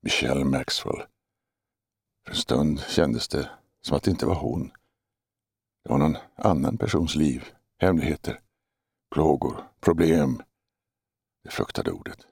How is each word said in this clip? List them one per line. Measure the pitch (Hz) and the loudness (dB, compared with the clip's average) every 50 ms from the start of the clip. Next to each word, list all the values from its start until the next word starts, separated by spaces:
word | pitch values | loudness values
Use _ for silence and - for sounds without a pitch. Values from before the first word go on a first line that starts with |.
Michelle | - - - - - 62 67 69 67 | -2 -2 -2 0 0 0 0 0 2
Maxwell. | 69 67 65 65 - - - - - - - - _ _ _ _ _ _ _ _ _ _ _ _ _ _ _ _ _ _ _ _ _ _ _ _ | 0 0 0 -2 -4 -6 -6 -4 -6 -8 -8 -8 _ _ _ _ _ _ _ _ _ _ _ _ _ _ _ _ _ _ _ _ _ _ _ _
För | - | -10
en | - - | -8 -8
stund | - - - 64 76 76 73 69 | -2 0 0 0 2 0 -2 -2
kändes | 67 - - - 85 69 58 58 - - | -6 -2 2 2 2 2 2 -2 -4 -4
det | - 73 71 - - - _ _ _ _ | -4 -4 -4 -6 -12 -20 _ _ _ _
som | _ - 73 71 | _ -2 -2 0
att | - | 2
det | - | 0
inte | 90 - - | 0 2 0
var | - 95 | 0 0
hon. | 82 - - - 85 - - _ - _ _ _ _ _ _ _ _ _ _ _ _ _ _ _ _ _ _ _ _ _ | 0 -2 -4 -4 -4 -6 -8 _ -20 _ _ _ _ _ _ _ _ _ _ _ _ _ _ _ _ _ _ _ _ _
Det | - | -2
var | 62 69 | 0 2
någon | 73 78 76 - - - _ | 2 2 0 -2 -6 -18 _
annan | - - 107 90 76 - - - 113 | 0 2 2 2 4 2 0 0 -2
persons | - - - 76 82 80 - | -2 0 0 0 0 0 0
liv, | 78 78 73 65 62 - - - _ _ _ _ _ | 2 2 2 2 -2 -8 -14 -20 _ _ _ _ _
hemligheter, | - 92 92 80 - - 76 - - - - - _ _ _ _ _ _ _ _ _ _ _ _ _ _ | 2 4 4 4 2 0 -2 -4 -4 -8 -8 -8 _ _ _ _ _ _ _ _ _ _ _ _ _ _
plågor, | - 71 78 80 73 65 - 62 - - - - _ _ | 0 2 4 4 4 2 0 -4 -6 -8 -14 -18 _ _
problem. | - - 85 80 85 82 80 82 73 67 62 - - _ _ _ _ _ _ _ _ _ _ _ _ _ _ _ _ _ _ _ _ | 2 2 4 4 4 4 6 4 4 2 -2 -6 -10 _ _ _ _ _ _ _ _ _ _ _ _ _ _ _ _ _ _ _ _
Det | - | -12
fruktade | - - - - - - - 50 | -4 -4 -4 -2 -2 -4 -4 -4
ordet. | 50 50 - - - _ - _ | -4 -6 -10 -14 -16 _ -20 _